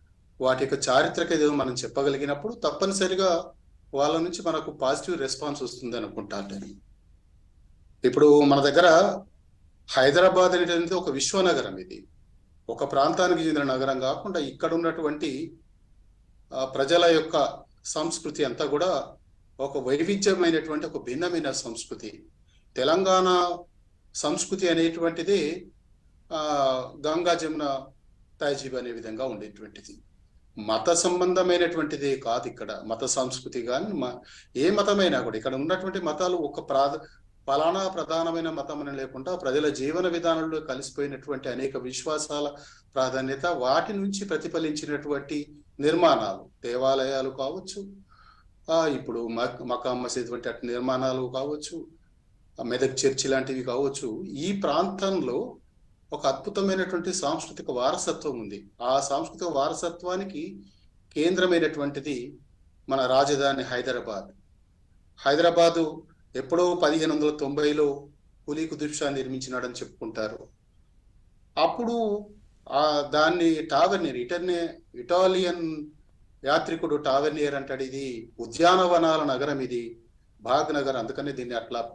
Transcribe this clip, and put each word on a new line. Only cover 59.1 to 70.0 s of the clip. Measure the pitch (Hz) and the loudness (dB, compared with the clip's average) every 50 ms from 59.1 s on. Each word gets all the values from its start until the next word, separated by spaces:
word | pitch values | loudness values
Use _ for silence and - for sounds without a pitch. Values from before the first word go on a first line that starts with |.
| 139 147 165 - - - 180 - | -2 -4 -4 -6 -8 -8 -6 -2
వారసత్వానికి | - 139 139 160 165 160 175 170 170 - 185 180 185 190 202 196 - 147 165 190 202 - - - _ _ _ _ _ _ _ _ - | 0 0 0 0 -2 -4 -6 -6 -6 -6 -6 -6 -4 -4 -6 -6 -8 -10 -10 -10 -12 -14 -18 -20 _ _ _ _ _ _ _ _ -2
కేంద్రమైనటువంటిది | 156 156 175 190 180 185 185 175 165 160 151 156 143 143 143 139 143 135 151 139 120 123 143 147 - - _ _ _ _ _ _ _ _ - | 0 2 2 2 2 4 4 4 4 2 2 0 -2 -4 -4 -6 -6 -6 -6 -6 -6 -8 -10 -14 -18 -20 _ _ _ _ _ _ _ _ -2
మన | 135 135 127 | 0 0 2
రాజధాని | 123 131 135 143 139 147 135 139 135 135 131 | 4 4 4 4 4 4 2 2 2 0 -2
హైదరాబాద్. | 123 - 127 123 123 135 123 120 - 110 104 95 92 - - - _ _ _ _ _ _ _ _ _ _ _ _ _ _ _ - - | -4 -4 -4 -4 -2 -2 -4 -4 -6 -6 -8 -8 -10 -12 -16 -20 _ _ _ _ _ _ _ _ _ _ _ _ _ _ _ -2 2
హైదరాబాదు | 135 143 156 165 170 165 170 170 170 165 165 160 151 - - - - _ _ _ _ - | 2 4 6 6 6 6 8 6 6 6 4 0 0 -2 -8 -14 -18 _ _ _ _ -8
ఎప్పుడో | 135 135 - 170 170 180 180 175 | -8 -4 0 2 4 4 4 4
పదిహేను | - 165 147 156 160 156 160 151 | 4 2 2 4 2 2 2 2
వందల | 151 151 151 151 | 2 2 2 0
తొంభైలో | 151 147 135 143 151 151 147 151 151 151 143 139 143 - - - _ _ _ _ _ _ | 0 -2 -2 0 2 2 2 4 4 2 2 0 -2 -8 -16 -20 _ _ _ _ _ _
కులీ | - 147 160 160 | -6 -6 -4 -4
కుతుబ్ | 160 147 139 151 147 | -4 -6 -6 -6 -6
షా | - - 151 139 | -4 -4 -2 -2
నిర్మించినాడని | 139 135 131 127 131 127 127 123 127 127 123 123 | -2 -4 -4 -6 -6 -8 -8 -6 -6 -6 -6 -6
చెప్పుకుంటారు. | 120 - 120 - - - | -8 -10 -12 -14 -12 -12